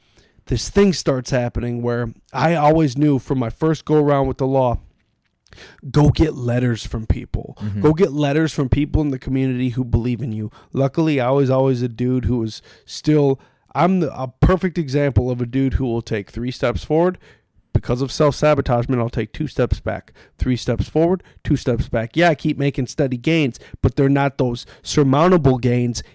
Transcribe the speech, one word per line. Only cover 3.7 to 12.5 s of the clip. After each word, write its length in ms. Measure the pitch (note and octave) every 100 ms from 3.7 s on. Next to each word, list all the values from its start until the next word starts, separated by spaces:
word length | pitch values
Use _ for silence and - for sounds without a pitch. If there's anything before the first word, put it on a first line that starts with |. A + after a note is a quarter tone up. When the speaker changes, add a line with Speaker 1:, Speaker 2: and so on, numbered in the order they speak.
| A#2 -
Speaker 1:
go-around 400 | D3+ D3 C#3 C3+
with 120 | B2+
the 80 | C3
law, 320 | C3+ B2+ A2+ - _ _ _ _ _ _ - - - C#3
go 180 | D3 D3
get 240 | - D#3+
letters 500 | C3+ A#2+ A#2+ B2 A2+ -
from 200 | A#2 A2
people. 520 | - - - - -
Speaker 2:
Mm-hmm. 200 | G#2 G2+
Speaker 1:
Go 120 | D3+
get 180 | D#3 G3+
letters 420 | C#3+ C#3+ D3 D#3+
from 160 | - C3
people 320 | C#3+ C#3+ -
in 80 | D3+
the 100 | C3
community 500 | - C3 C3 B2 B2+
who 140 | A#2
believe 380 | B2 A#2 A#2 A#2+
in 100 | B2
you. 180 | G#2+ G#2+ - _
Luckily, 460 | - C3+ E3 D#3+ C#3+
I 100 | B2
was 180 | C#3 C3
always 320 | C3 C3+ B2
a 40 | B2
dude 360 | A2 B2 B2+ B2
who 140 | B2
was 220 | A2